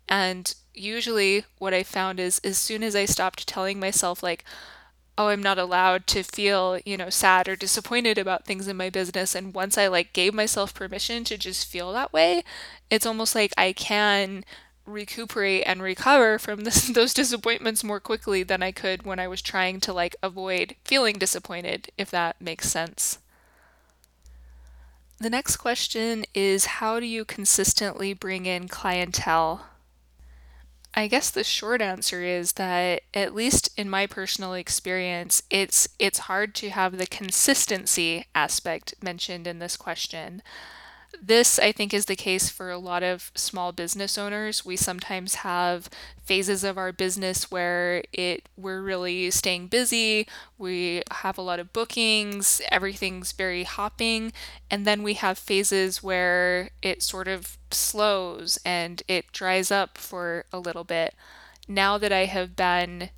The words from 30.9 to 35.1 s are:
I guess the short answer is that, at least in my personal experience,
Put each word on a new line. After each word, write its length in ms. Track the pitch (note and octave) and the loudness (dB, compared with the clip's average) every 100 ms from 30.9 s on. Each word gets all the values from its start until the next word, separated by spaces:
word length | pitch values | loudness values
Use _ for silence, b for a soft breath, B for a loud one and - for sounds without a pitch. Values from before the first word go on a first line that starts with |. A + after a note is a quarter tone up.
I 120 | A3 G#3 | -2 2
guess 240 | B3+ - | 2 0
the 140 | - | -2
short 380 | - - G#3+ A#3+ | -2 -2 0 0
answer 400 | G3 F#3 - F3+ | 0 -2 -4 -2
is 300 | F3+ F3+ F3 | -2 0 0
that, 500 | - F#3 F3+ F3+ F3 - | -2 0 0 0 -2 -2
at 220 | G3+ G3 | -2 -2
least 340 | G#3 B3 C#4+ - - | 0 2 2 2 -4
in 140 | G3 | -2
my 160 | F#3+ G3+ | -2 -2
personal 480 | G3 F#3+ - F#3 | -4 -6 -6 -6
experience, 880 | F#3 - - F3+ F#3 F3+ | -8 -4 -4 -2 -2 -2